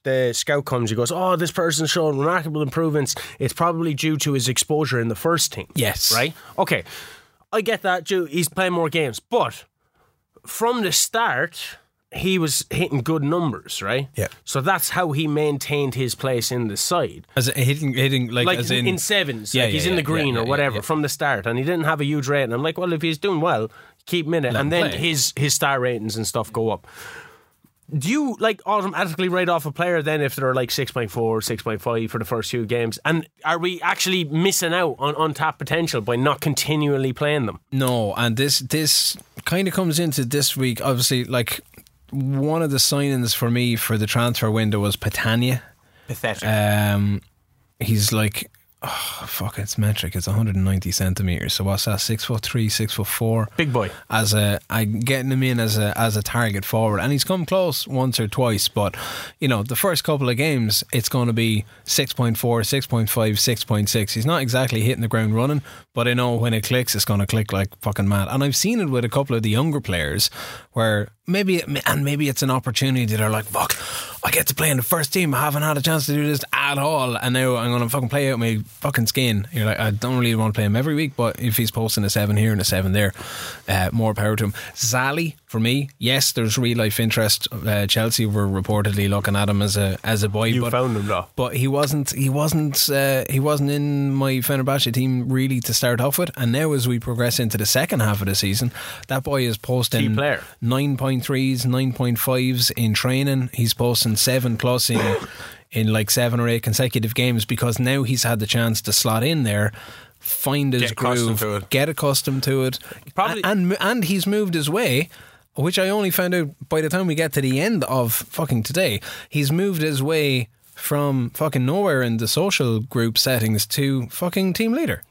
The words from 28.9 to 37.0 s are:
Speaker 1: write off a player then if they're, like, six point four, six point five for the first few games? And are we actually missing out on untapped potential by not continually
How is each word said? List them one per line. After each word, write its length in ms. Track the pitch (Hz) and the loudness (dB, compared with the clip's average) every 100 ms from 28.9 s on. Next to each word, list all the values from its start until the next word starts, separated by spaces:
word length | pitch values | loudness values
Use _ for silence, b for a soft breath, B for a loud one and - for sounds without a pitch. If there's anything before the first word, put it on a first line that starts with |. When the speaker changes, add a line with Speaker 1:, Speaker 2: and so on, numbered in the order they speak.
| 160 180 156 185 | -2 -2 -2 0
Speaker 1:
write 180 | 180 175 | 2 2
off 160 | 170 | 0
a 80 | 147 | -2
player 300 | 139 175 170 | -2 0 0
then 180 | 151 151 | 0 0
if 160 | 139 - | 0 0
they're, 160 | 135 | 0
like, 160 | 127 123 | 0 0
six 220 | - 135 | -2 -4
point 180 | - 113 | -4 -4
four, 300 | 120 113 110 | -2 0 0
six 220 | 107 110 | -2 -4
point 180 | - 107 | -4 -4
five 300 | 123 117 113 | -2 -2 -2
for 80 | 117 | -4
the 80 | 110 | -4
first 240 | 120 104 | -4 -2
few 160 | 123 110 | -4 -2
games? 320 | 120 117 107 - | -2 -2 -2 -2
And 200 | 165 156 _ 156 | -2 -4 _ -2
are 120 | 170 | -2
we 220 | 175 180 | -2 -2
actually 440 | 170 190 185 185 | -2 0 0 0
missing 500 | 160 151 190 180 175 | 0 2 2 2 0
out 220 | 175 170 120 | 2 0 0
on 160 | 139 147 | -2 0
untapped 400 | 156 139 156 - | -2 0 -2 -2
potential 440 | 139 156 165 127 | -2 0 0 -2
by 140 | 104 120 | 0 2
not 260 | 135 139 | 2 2
continually 720 | - 139 - 151 147 139 | 0 -2 0 0 2 2